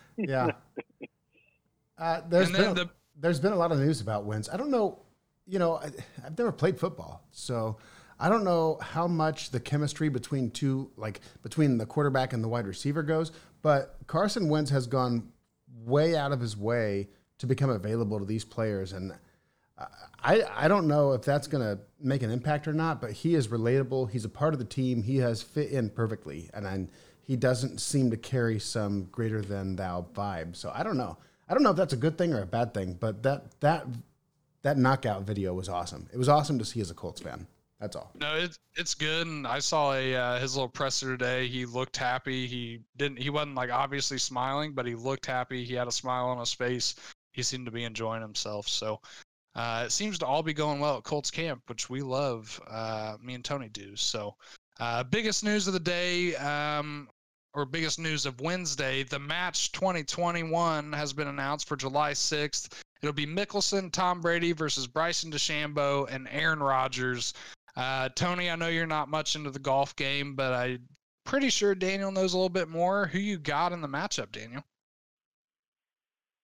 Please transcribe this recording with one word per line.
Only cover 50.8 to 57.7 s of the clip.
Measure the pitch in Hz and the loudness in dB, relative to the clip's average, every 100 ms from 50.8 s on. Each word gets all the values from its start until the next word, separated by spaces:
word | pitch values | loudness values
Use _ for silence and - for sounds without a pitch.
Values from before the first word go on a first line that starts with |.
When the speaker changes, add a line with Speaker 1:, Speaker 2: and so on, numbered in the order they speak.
Speaker 2:
well | 151 127 | 0 -2
at | |
Colts | - 147 - | -2 -4 -2
camp, | - 165 127 - | -4 -4 -6 -8
which | 113 - | -10 -6
we | 127 | -6
love. | 139 131 143 117 107 - - | -4 -2 0 -2 -8 -14 -12
Uh, | 110 110 110 107 107 | -8 -4 -4 -6 -10
me | 120 | -12
and | 127 | -10
Tony | 120 143 113 | -6 -6 -8
do. | 107 101 | -12 -12
So, | 101 - 113 104 - - - _ - | -4 -2 -2 -6 -10 -18 -20 _ -6
uh, | 120 117 | -2 -2
biggest | 127 202 214 202 | 0 0 0 0
news | 208 214 190 | 0 2 2
of | |
the | 185 | 0
day, | 165 175 180 175 180 | 0 0 0 0 0
um, | 143 143 147 147 147 151 147 135 _ _ _ _ | 0 -2 0 0 0 -2 -6 -12 _ _ _ _
or | 143 | -6
biggest | 139 | -4